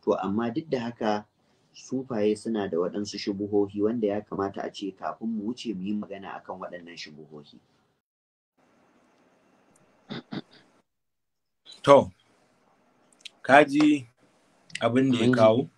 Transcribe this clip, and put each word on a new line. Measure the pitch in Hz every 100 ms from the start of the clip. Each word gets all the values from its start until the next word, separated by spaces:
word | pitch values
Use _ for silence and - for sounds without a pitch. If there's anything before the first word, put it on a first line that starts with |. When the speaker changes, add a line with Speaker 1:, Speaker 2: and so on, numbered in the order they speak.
Speaker 1:
To | - 92
amma | 95 101 117
duk | 113 -
da | 131
haka | 117 120 113 104 107 _ _ _ _ -
sufaye | - 131 131 117 104 107
suna | 117 110 98
da | 82
waɗansu | 90 101 101 101
shubuhohi | 110 98 101 104 101 101
wanda | 104 120 107
ya | 101
kamata | 104 90 98 101
a | -
ce | - 101 95
kafin | 82 78 113
mu | 113 101
wuce | 127 120 95
mu |
yi | 95
magana | 104 101 98 92 -
akan | - 92
waɗannan | 92 85 85 85
shubuhohi. | - 76 76 76 71 - _ _ _ _ _ _ _ _ _ _ _ _ _ _ _ _ _ _ _ _ _ _ _ _ _ - - - - - _ _ _ _ _ _ _ _ _ _ _ -
Speaker 2:
To, | - 139 98 - _ _ _ _ _ _ _ _ _ _ - _
ka | - 135
ji | 147 143 151 147 120 _ _ _ _ _ _ -
abin | 117 120 135
da | 120
ya | 117
Speaker 3:
Mun |
ji. | 123
Speaker 2:
kawo? | 110 113 156